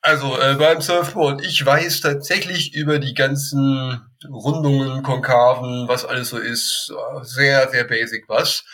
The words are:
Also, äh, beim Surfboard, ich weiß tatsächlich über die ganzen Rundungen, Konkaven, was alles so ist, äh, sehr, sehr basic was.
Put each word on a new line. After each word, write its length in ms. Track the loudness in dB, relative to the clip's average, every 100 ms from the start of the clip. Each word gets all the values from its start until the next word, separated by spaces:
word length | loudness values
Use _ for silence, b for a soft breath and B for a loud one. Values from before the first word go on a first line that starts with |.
Also, 380 | 2 0 0 0
äh, 160 | 2 4
beim 240 | 4 4
Surfboard, 640 | 2 0 0 0 0 0 -2
ich 180 | 0 4
weiß 340 | 4 4 -2
tatsächlich 760 | -2 -2 -2 -2 -2 -4 -4
über 260 | -4 0 0
die 140 | -2
ganzen 840 | 0 0 0 -2 0 2 0 -2 -8 -10 _ -18
Rundungen, 800 | -8 -4 0 2 2 0 -4
Konkaven, 880 | -4 -4 2 4 6 4 -2 -6 -2
was 160 | -2 -2
alles 240 | -6 -6
so 80 | -6
ist, 520 | -6 -4 -4 -4 -6
äh, 260 | -10 -10 -10 -12
sehr, 440 | 0 2 4 2
sehr 140 | 2
basic 460 | 0 -2 -4 -6 _
was. 340 | 0 0 -2 B